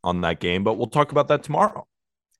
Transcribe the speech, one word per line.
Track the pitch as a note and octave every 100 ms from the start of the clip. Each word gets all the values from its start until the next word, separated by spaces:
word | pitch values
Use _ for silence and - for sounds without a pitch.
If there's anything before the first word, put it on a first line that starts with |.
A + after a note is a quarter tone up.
on | F2+ F2
that | E2+ E2
game, | F2+ F#2
but | G#2 A2
we'll | A#2
talk | D3+ D3
about | D3 C#3+
that | C#3+
tomorrow. | - D3+ G#3 - - _ _ _ _